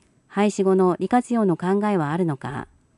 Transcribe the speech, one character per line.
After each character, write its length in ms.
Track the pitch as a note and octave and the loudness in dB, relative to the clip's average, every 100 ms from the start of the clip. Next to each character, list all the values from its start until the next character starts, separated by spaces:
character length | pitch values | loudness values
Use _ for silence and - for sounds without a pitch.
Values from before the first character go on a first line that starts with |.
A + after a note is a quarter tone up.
| _ _ _ | _ _ _
廃 240 | - G#3 | -2 0
止 140 | G3 | 2
後 100 | F#3+ | 2
の 220 | F#3+ F#3 E3+ | 4 2 0
利 100 | F#3+ | 0
活 240 | B3 - | 0 0
用 140 | A#3 G#3 | 0 0
の 100 | E3 | 0
考 300 | F3+ G3+ G#3 | 0 0 0
え 100 | G3 | 0
は 160 | D3 | -2
あ 40 | D#3 | -2
る 100 | F3 | -2
の 100 | C#3 | -4
か。 320 | B2 C3 - _ _ | -8 -10 -12 _ _